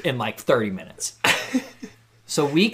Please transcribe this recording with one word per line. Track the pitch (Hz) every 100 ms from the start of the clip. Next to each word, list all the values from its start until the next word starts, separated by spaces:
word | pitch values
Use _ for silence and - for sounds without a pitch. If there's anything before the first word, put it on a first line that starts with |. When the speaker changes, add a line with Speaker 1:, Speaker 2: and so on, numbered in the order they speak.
Speaker 1:
in, | 170 127
like, | 110 -
thirty | - 131 107
minutes." | 95 90 - - -
Speaker 2:
<laughs> | - - - 262 - - - - _ _ -
Speaker 1:
So | -
we | 143 156 220